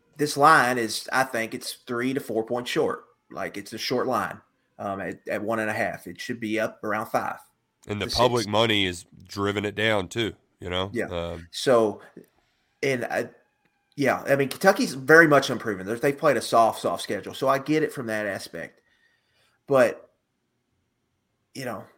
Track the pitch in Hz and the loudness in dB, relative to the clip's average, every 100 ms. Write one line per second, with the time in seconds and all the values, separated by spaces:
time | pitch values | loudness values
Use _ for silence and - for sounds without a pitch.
0 | _ - 147 143 147 156 123 127 110 - | _ -6 -4 6 8 8 6 2 -2 -6
1 | - 127 131 117 110 120 - - - 120 | -2 0 0 -2 -6 -8 -10 -12 -8 -4
2 | 127 135 127 110 110 123 123 - 113 - | -4 -4 -4 -4 -4 -4 -4 -2 -2 -2
3 | - _ _ 76 90 101 101 110 - 123 | -10 _ _ -10 -10 -10 -12 -10 -4 -2
4 | 110 117 90 104 _ _ _ - 104 98 | -2 -2 -4 -8 _ _ _ -12 -8 -6
5 | 90 95 - 104 104 113 107 107 98 85 | -8 -10 -8 -6 -4 -4 -2 -2 -4 -6
6 | 87 87 - 120 110 107 117 - 107 104 | -12 -12 -10 -8 -4 -4 -4 -6 -6 -6
7 | 113 123 101 - - _ _ _ - 104 | -4 -4 -4 -8 -14 _ _ _ -10 -6
8 | 92 - 123 120 104 104 117 107 92 87 | -4 2 2 2 0 2 2 2 0 -4
9 | - - 82 104 101 104 101 101 110 107 | -12 -20 -14 -4 -2 -2 -4 -2 0 0
10 | 87 117 107 - _ _ 92 90 98 110 | -2 -4 -4 -6 _ _ -8 -4 -4 -6
11 | 90 90 85 85 85 - - 117 107 101 | -6 -6 -6 -8 -12 -4 2 4 4 0
12 | - - - _ _ _ _ _ 139 127 | -12 -20 -20 _ _ _ _ _ -4 -2
13 | - 95 127 - _ _ _ _ _ - | -2 -4 -6 -10 _ _ _ _ _ -2
14 | 131 - - 139 135 - 190 208 240 135 | 0 0 2 0 0 0 2 4 2 -2
15 | 131 160 165 143 139 113 113 95 95 117 | 6 8 10 6 4 -2 -4 -6 -4 -2
16 | 147 139 156 117 - 120 110 107 110 92 | -2 0 2 2 4 4 4 2 -4 -4
17 | - 101 95 - 135 135 135 156 156 - | -6 -6 -8 -4 0 0 0 0 0 -4
18 | 117 107 104 98 - 82 78 _ _ _ | -6 -4 -4 -6 -10 -12 -14 _ _ _
19 | _ _ _ _ _ _ - 139 113 - | _ _ _ _ _ _ 0 4 4 2
20 | - _ _ _ _ _ _ _ _ _ | -12 _ _ _ _ _ _ _ _ _
21 | _ _ _ _ _ - 127 101 113 | _ _ _ _ _ -12 -10 -10 -12